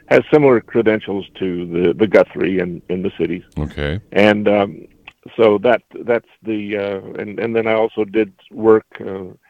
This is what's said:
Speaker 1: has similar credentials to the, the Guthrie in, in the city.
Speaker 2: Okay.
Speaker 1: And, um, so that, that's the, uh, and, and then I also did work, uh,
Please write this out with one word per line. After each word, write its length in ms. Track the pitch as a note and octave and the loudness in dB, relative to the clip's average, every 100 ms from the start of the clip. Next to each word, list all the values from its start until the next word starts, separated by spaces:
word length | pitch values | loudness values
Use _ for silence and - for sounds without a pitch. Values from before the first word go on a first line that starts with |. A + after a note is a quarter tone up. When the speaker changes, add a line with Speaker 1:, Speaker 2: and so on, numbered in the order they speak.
| - | 0
Speaker 1:
has 140 | C3+ - | 0 4
similar 280 | D3+ C#3 A#2 | 4 6 4
credentials 640 | - A#2+ G#2+ G#2+ - G2 - - | 2 0 0 0 -2 -8 -10 -8
to 300 | F#2 F2 F2 | -6 -6 -4
the, 280 | E2+ F2+ | 0 0
the 120 | E2 G#2+ | 2 2
Guthrie 540 | F#2+ F2+ - F#2 F#2+ | 4 2 0 -2 -2
in, 220 | F2+ E2+ - | -4 -6 -8
in 120 | F#2 | -6
the 100 | F#2+ - | -6 -4
city. 260 | E2 F2 - - | -6 -6 -10 -8
Speaker 2:
Okay. 440 | D2+ - D2 F#2 - | -8 -6 -6 -6 -4
Speaker 1:
And, 380 | F#2+ G#2+ G#2 G#2 | 2 4 4 2
um, 360 | G#2 G2+ - - _ - _ - - | 2 0 -6 -20 _ -20 _ -10 2
so 200 | A2+ G#2 | 4 4
that, 220 | A#2+ A2 - E2+ | 2 0 -2 -10
that's 260 | G2 A#2 - _ | -4 -4 -4 _
the, 340 | A2+ G#2+ G2+ G#2 | -8 -8 -6 -6
uh, 220 | G2+ G2 G#2+ - | -6 -8 -10 -12
and, 220 | G#2+ G2+ | -10 -6
and 160 | A#2 A2+ | -4 -2
then 120 | A2+ | 0
I 60 | |
also 300 | A2 A2+ - | 0 0 -2
did 300 | G2+ G#2+ G#2 - _ | -2 -2 -2 -6 _
work, 340 | - A2 A2 - - | 0 4 4 2 -10
uh, 280 | - F#2+ F#2 - _ | -12 -12 -12 -18 _